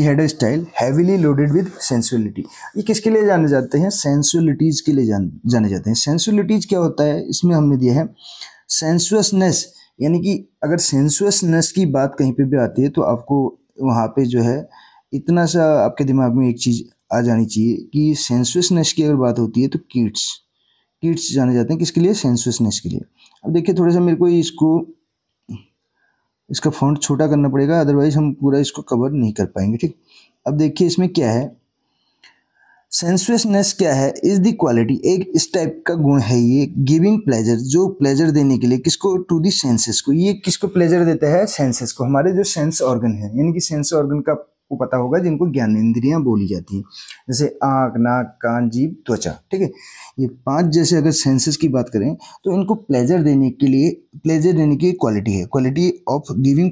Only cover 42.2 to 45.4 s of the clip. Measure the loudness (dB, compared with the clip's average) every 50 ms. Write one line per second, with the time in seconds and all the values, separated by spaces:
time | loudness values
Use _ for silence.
42.2 | 2 2 0 0 -2 -2 -2 -2 -2 -2 -2 -2 0 0 -2 0 0 -2 -2 -4
43.2 | -6 -6 -2 -2 0 0 0 -2 -4 -4 -4 -4 -4 -2 -2 -2 0 0 -2 -4
44.2 | -2 -2 -4 -4 -6 _ _ _ _ -10 -6 -6 -4 -2 -2 -2 -2 0 -2 0
45.2 | 0 0 0 0